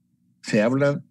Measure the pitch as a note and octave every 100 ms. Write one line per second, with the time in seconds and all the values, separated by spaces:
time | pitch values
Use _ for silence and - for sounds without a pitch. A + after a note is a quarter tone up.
0 | _ _ _ _ - A2 G#2+ C3+ C#3+ C#3+
1 | -